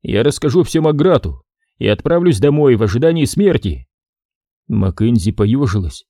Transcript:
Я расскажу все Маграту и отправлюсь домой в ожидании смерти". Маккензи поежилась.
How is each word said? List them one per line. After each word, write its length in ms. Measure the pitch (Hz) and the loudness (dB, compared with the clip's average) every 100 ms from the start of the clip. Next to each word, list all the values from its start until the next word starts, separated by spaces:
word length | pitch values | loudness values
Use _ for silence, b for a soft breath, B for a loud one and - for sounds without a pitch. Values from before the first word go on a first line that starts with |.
Я 200 | - 98 | -2 0
расскажу 400 | 135 - 151 156 | 0 0 0 0
все 180 | 160 160 | 0 0
Маграту 600 | 156 147 175 156 - 67 _ _ _ _ | 0 0 2 0 -2 -12 _ _ _ _
и 80 | 107 | -2
отправлюсь 540 | 104 - 170 180 110 | -2 0 0 2 2
домой 360 | 143 147 147 113 | 2 4 4 4
в 60 | |
ожидании 420 | 107 113 165 165 | 2 2 0 0
смерти". 640 | 139 - 202 165 98 67 - _ _ _ _ _ _ _ - | -2 0 0 0 -4 -8 -14 _ _ _ _ _ _ _ -6
Маккензи 640 | 110 95 - 110 117 104 | -2 -2 -2 0 0 -2
поежилась. 720 | 104 104 131 131 101 85 - | -2 -2 0 -2 -4 -6 -12